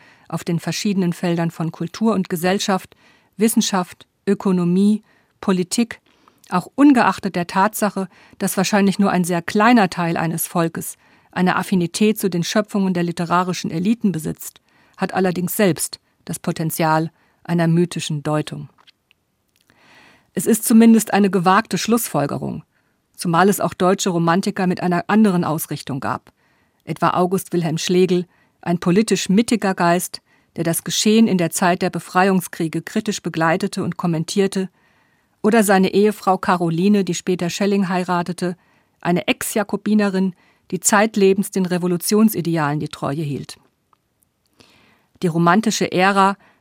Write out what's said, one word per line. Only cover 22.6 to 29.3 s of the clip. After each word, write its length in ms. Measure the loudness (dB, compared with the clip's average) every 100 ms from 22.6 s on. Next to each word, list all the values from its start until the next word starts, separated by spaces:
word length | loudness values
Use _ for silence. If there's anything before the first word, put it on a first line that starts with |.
| -12 _ _ _ _
zumal 340 | -10 -2 4 4
es 120 | 2
auch 140 | -2
deutsche 360 | 0 0 2 0
Romantiker 560 | 0 2 0 -2 -2 -2
mit 160 | -2
einer 220 | -2 -2 0
anderen 360 | 4 4 4
Ausrichtung 560 | 0 -4 -6 -10 -8 -8
gab, 320 | -6 -8 -10 _ _ _ _ _
etwa 260 | -10 -2 0
August 420 | 0 0 -2 -2
Wilhelm 260 | -4 -2 -4
Schlegel, 480 | 0 2 2 2 -2 _ _ _
ein 180 | -4 -2
politisch 500 | 2 2 2 0
mittiger 460 | 2